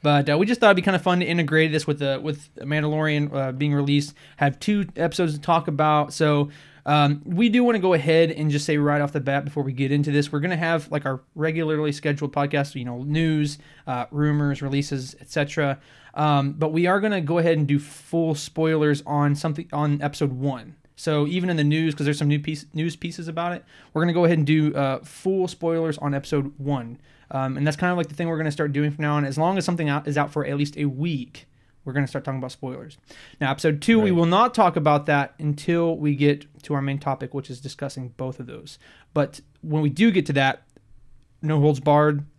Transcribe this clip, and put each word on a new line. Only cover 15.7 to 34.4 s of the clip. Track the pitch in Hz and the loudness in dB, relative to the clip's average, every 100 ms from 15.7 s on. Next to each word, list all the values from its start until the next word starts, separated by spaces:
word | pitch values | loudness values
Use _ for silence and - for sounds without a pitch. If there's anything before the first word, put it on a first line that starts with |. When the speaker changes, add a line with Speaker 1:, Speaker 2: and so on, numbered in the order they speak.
| 135 _ - - | -2 _ -20 -18
Speaker 1:
Um, | - 151 143 139 147 | -2 2 2 0 -2
but | 156 | -2
we | 156 175 | 0 2
are | 196 | 2
gonna | 214 202 | 2 0
go | 147 175 | 0 2
ahead | 170 165 | 2 2
and | 143 | 2
do | 143 | 0
full | 143 - - 170 165 | -2 -18 -4 0 0
spoilers | 147 - - 160 160 151 147 147 | -2 -6 -2 0 2 2 2 0
on | 147 147 | 0 2
something, | 143 160 147 165 | 2 -2 -4 -6
on | 147 151 143 | -4 0 0
episode | 143 143 143 | -2 -2 -4
one. | 127 139 127 107 160 _ - | -2 -4 -4 -10 -20 _ -10
So | - 151 147 | -2 0 0
even | 175 180 | -2 -2
in | 165 | 0
the | |
news, | 147 156 160 | 2 2 0
'cause | 147 147 | 0 -2
there's | 147 | 0
some | 147 | 0
new | 147 | 0
piece, | 147 156 - | -2 -10 -10
news | 156 160 170 | -6 -6 -6
pieces | - 165 165 | -12 -10 -10
about | 170 175 | -6 -6
it, | 175 - - - | -6 -12 -20 -8
we're | 156 | 0
gonna | 170 | 2
go | 170 | 4
ahead | 170 170 | 4 4
and | 143 | 4
do, | 156 151 | 4 4
uh, | 143 139 131 | 0 -2 -4
full | - - 190 190 180 | -8 -8 -2 0 -2
spoilers | - 165 165 165 151 | -2 -2 0 -2 -2
on | 147 | -4
episode | 139 139 147 139 143 | -4 -2 -2 -2 -6
one. | 139 139 117 120 - _ _ | -4 -4 -4 -14 -20 _ _
Um, | 135 135 131 | -6 -4 -2
and | 143 | -2
that's | 147 | 0
kinda, | 180 | -2
like, | 180 160 | -2 -4
the | |
thing | 151 170 | -4 -4
we're | 160 | -2
gonna | 156 | -4
start | 147 151 | -2 -2
doing | 139 151 | 0 -2
from | 147 | -2
now | 151 147 | 0 0
on. | |
As | 143 135 | 0 0
long | 160 190 | 0 0
as | |
something | 175 175 151 | -2 -2 0
out, | 143 147 | -2 -2
is | 147 | -2
out | 147 | -2
for | 156 139 | -2 -4
at | 143 | -2
least | 147 147 | -4 -2
a | 147 | -4
week, | 131 165 147 123 - - _ _ _ | -2 -4 -4 -8 -16 -20 _ _ _
we're | - | -6
gonna | 135 139 | -4 -2
start | 143 | -4
talking | 139 135 | -6 -8
about | 127 | -8
spoilers. | - 131 127 156 - _ - - - | -10 -12 -10 -14 -20 _ -20 -20 -6
Now, | 139 | -4
episode | 139 160 147 | 0 0 0
two, | 147 226 | 4 4
we | 214 | 6
Speaker 2:
Right. | 175 | 4
Speaker 1:
will | 170 | 4
not | 180 | 4